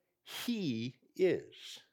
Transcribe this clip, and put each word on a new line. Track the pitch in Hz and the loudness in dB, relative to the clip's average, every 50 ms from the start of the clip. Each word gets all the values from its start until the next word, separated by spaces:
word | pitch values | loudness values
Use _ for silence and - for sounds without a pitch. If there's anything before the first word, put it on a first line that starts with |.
| _ _ _ _ _ | _ _ _ _ _
He | - - - - - 240 214 190 143 117 113 117 127 - _ _ _ - | -12 -10 -4 -2 -2 0 0 0 0 0 0 -2 -4 -6 _ _ _ 0
is. | - 185 180 131 82 - - - - - - - - - _ | 2 4 4 4 2 -2 -6 -16 -16 -16 -16 -16 -16 -20 _